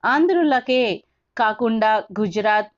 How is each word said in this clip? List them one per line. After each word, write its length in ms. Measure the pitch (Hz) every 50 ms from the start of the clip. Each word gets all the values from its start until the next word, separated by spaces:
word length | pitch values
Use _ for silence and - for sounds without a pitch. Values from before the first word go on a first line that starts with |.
| -
ఆంధ్రులకే 1000 | 214 254 294 320 359 381 349 339 302 277 254 240 - 254 254 247 220 175 - _ _ _ _ _ _ _ -
కాకుండా 680 | 233 214 220 - 247 226 226 220 214 214 214 214 - - - 208
గుజరాత్, 520 | 214 196 165 214 202 214 214 214 208 214 _